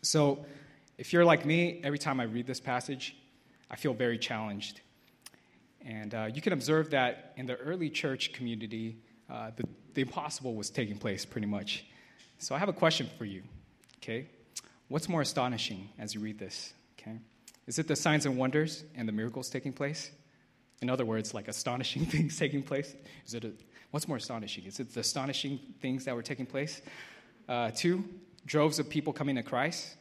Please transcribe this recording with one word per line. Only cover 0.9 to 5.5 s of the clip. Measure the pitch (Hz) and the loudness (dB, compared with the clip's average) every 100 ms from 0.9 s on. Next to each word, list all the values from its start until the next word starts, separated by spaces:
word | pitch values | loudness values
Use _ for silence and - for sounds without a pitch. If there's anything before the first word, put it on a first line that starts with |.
| - | -14
if | - | 2
you're | 170 175 | 8 10
like | 156 143 | 10 8
me, | 160 175 - | 4 4 2
every | 139 143 | -2 0
time | 156 131 | 0 0
I | |
read | 117 117 120 | 0 -2 -2
this | 131 | -4
passage, | - 123 - 131 - - - _ _ _ _ | -2 -2 -2 -6 -8 -12 -20 _ _ _ _
I | - | -2
feel | 147 | 0
very | 117 123 117 | 2 2 2
challenged. | - 113 110 101 - - _ _ _ _ - - _ | 0 -2 -2 -4 -6 -10 _ _ _ _ -20 -20 _